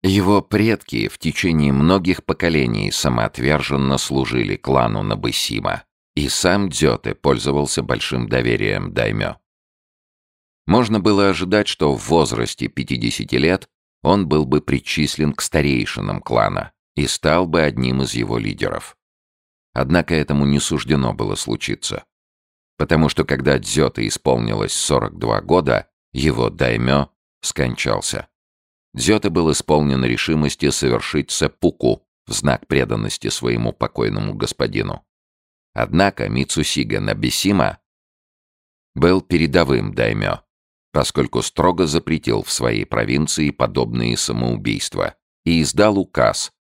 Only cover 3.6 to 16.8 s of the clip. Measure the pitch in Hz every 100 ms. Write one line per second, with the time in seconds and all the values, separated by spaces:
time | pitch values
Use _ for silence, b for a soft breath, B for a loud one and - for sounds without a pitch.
3.6 | 67 69 67 67 - 67 65 62 52 50
4.6 | - 67 58 52 50 50 60 - - 55
5.6 | 50 50 _ _ _ - 71 - 90 101
6.6 | 98 - 76 55 52 50 71 62 71 71
7.6 | 71 - - 60 - 64 55 62 58 57
8.6 | 50 50 50 50 55 53 50 - _ _
9.6 | _ _ _ _ _ _ _ _ _ _
10.6 | - 110 113 110 92 101 98 85 92 107
11.6 | 104 - 73 65 - 82 76 58 58 -
12.6 | 60 - 64 64 57 - 55 62 78 92
13.6 | - _ _ _ 73 101 80 76 67 73
14.6 | - 67 - - 73 - 76 64 - 82
15.6 | 71 64 50 57 50 50 - 58 50 50
16.6 | - _